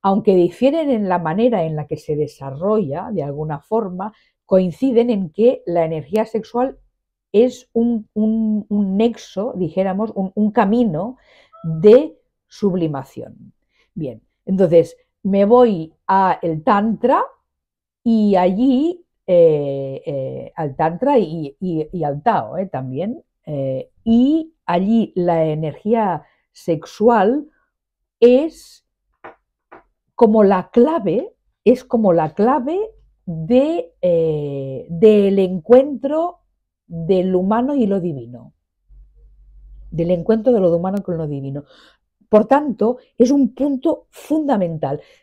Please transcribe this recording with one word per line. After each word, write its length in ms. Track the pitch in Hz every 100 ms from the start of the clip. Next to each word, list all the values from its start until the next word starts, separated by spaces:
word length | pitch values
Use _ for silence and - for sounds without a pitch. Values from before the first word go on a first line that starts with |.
aunque 340 | 196 196 - 185
difieren 540 | 175 - 254 320 294
en 180 | 233 196
la 120 | 180
manera 440 | 160 175 247 214
en 120 | 160 151
la 100 | 147
que 120 | 151
se 180 | - 151
desarrolla, 960 | 147 - 135 139 190 214 156 151 240
de 100 | 196
alguna 380 | 143 139 156 151
forma, 540 | - 220 202 180 208 - _ _ -
coinciden 640 | 190 185 - 269 233 240
en 180 | 208 175
que 320 | - 233 262 -
la 180 | 175 165
energía 400 | 160 135 208 214
sexual 540 | 233 - 233 262 - _ _ _ _ _
es 380 | 202 247 247 _
un, 380 | 233 233 226 214 214
un, 500 | 220 226 220 214 -
un 300 | 208 196 190
nexo, 560 | 233 226 - 185 220 185
dijéramos, 560 | 165 - 190 185 220 196
un, 160 | 190
un 160 | - 214
camino 680 | 208 202 233 226 151 214 254 _ _ _ -
de 540 | 165 160 208 247 311 - _ _ _
sublimación. 1040 | - 202 180 160 139 131 - - - - _ _ _ _
Bien, 300 | - 139 113 _ _ -
entonces 520 | 190 180 165 165 - _ _
me 220 | 196 196 202
voy 480 | 247 247 175 160 _ -
a 320 | 190 190 170
el 220 | 170 160
Tantra 600 | 156 202 220 202 247 339 508 _ _ _ _ _ _ _
y 320 | 233 226 208 190
allí, 680 | 180 185 262 254 320 349 _ _ -
eh, 720 | 175 165 151 143 139 135 139
eh, 480 | - 139 131 131 - -
al 200 | 151 135
Tantra 440 | 160 175 285 277
y, 360 | 170 165 143 -
y, 280 | 185 160 156
y 120 | 185
al 200 | 147 143
Tao, 340 | 233 190 110 151
eh, 80 | 190
también, 580 | 135 131 131 202 285 _ _ -
eh, 460 | 143 135 131 - _
y 520 | 226 233 262 320 320 _ -
allí 480 | 175 196 226 196 -
la 300 | 175 165 160
energía 760 | 156 156 - 208 226 208 156 - _ _
sexual 960 | _ - 160 - - 220 233 196 277 294 _ _ _ _ _ _ _
es 640 | 233 254 320 - - _ _ _ _ _ - - _ _ _ - _ _ _ -
como 280 | 226 220
la 260 | 196 185 180
clave, 600 | 233 262 330 196 196 392 - _ _
es 200 | - 247
como 300 | - 240 208
la 200 | 170 156
clave 460 | - 214 294 254 359 440 - _ _ -
de, 680 | 160 160 247 294 339 - _
eh, 840 | 180 170 160 151 147 139 135 131 -
del 500 | 165 214 214 196 196
encuentro 1000 | 185 185 - 247 285 269 277 302 349 349 _ _ _ _ -
del 480 | 165 160 185 185 185
humano 400 | 190 220 254 285
y 100 | 208
lo 140 | 196
divino, 520 | 175 139 117 120 143 _ _ _ _ - - _ - _ _ - - - -
del 200 | 160 170
encuentro 400 | 180 170 226 220
de 80 | 233
lo 160 | 185 170
humano 260 | 185 202
con 140 | 196 165
lo 100 | 151
divino. 360 | 143 135 139 147 _ _ _ _ _ _
Por 160 | 214 214
tanto, 540 | 277 302 208 214 247 _ -
es 140 | 240
un 220 | 285 262
punto 540 | - 285 269 330 - _
fundamental. 920 | - - 311 285 220 175 160 143 147 - _